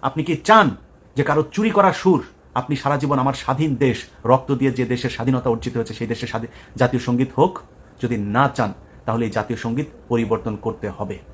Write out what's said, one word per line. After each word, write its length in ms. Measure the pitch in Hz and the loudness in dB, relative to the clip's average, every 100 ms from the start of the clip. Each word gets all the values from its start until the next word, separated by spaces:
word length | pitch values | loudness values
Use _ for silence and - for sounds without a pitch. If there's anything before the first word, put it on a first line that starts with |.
আপনি 220 | 127 156 | -4 -4
কি 120 | 151 165 | -4 -2
চান 340 | - 220 180 98 - - - - | 6 6 6 0 -14 -20 -12 -2
যে 60 | |
কারো 200 | 143 147 156 | 0 2 0
চুরি 180 | - 220 | 0 0
করা 220 | 202 196 | 4 2
সুর, 320 | - 185 165 - - - | 2 2 2 0 -18 -8
আপনি 220 | - 123 135 | -6 -4 -2
সারা 200 | 139 143 | 0 0
জীবন 220 | 139 139 | 0 0
আমার 160 | 131 | 0
স্বাধীন 400 | 127 - 135 156 | -2 -4 -2 0
দেশ, 300 | 127 135 120 - - | 2 2 0 -6 -10
রক্ত 280 | 117 127 - | 2 2 4
দিয়ে 180 | 135 135 | 0 0
যে 160 | 123 120 | 0 -2
দেশের 240 | 123 123 | -2 -4
স্বাধীনতা 400 | - 120 131 127 | -2 0 0 0
অর্জিত 260 | 117 123 120 | -2 -2 -4
হয়েছে, 180 | 113 | -6
সেই 120 | 107 113 | -6 -6
দেশের 220 | 113 117 | -6 -6
স্বাধী-, 180 | 113 113 - - - | -6 -8 -14 -18 0
জাতীয় 260 | 123 123 | 2 2
সঙ্গীত 260 | 123 123 131 - | 0 0 0 2
হোক? 220 | 175 - - - - - | 0 0 -16 -20 -20 -8
যদি 140 | 120 117 | -4 -2
না 320 | 101 110 139 | -2 2 2
চান, 240 | - 107 - - - - | 2 -4 -4 -18 -12 -4
তাহলে 180 | 113 | -2
এই 60 | 117 | -2
জাতীয় 280 | 104 104 113 | -2 -4 -6
সঙ্গীত 280 | 117 120 151 - - | -4 -4 -6 -10 -4
পরিবর্তন 480 | 120 110 110 113 107 | -2 0 -2 -2 -6
করতে 320 | 113 101 104 | -6 -6 -8
হবে। 300 | 95 98 98 - | -8 -10 -10 -14